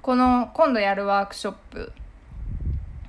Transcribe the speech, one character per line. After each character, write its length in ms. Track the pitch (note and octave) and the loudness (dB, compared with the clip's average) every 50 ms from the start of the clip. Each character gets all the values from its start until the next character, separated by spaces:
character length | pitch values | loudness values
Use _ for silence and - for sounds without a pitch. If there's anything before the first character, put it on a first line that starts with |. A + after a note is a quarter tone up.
こ 160 | - C4 B3+ | 2 2 4
の、 340 | B3 B3+ B3+ B3+ B3 A#3 A3 - | 4 6 6 4 4 2 -2 2
今 200 | - D#4+ D4 B3+ | 4 4 4 4
度 80 | A3 | 2
や 140 | G3+ G3 G3 | 2 2 0
る 120 | F#3+ G3+ | 0 0
ワ 160 | G3+ G3+ G3+ G3 | 2 2 2 0
ー 40 | |
ク 80 | G3 - | -2 -6
シ 140 | - - G#3 | -8 -8 -8
ョ 40 | G3 | -8
ッ 20 | - - - | -8 -18 -18
プ 220 | - - - - - - - - - - - - - - - - - - - - - - - - - - - | -14 -12 -12 -12 -12 -16 -18 -18 -18 -20 -20 -18 -14 -10 -8 -8 -8 -6 -4 -4 -4 -4 -6 -10 -14 -16 -16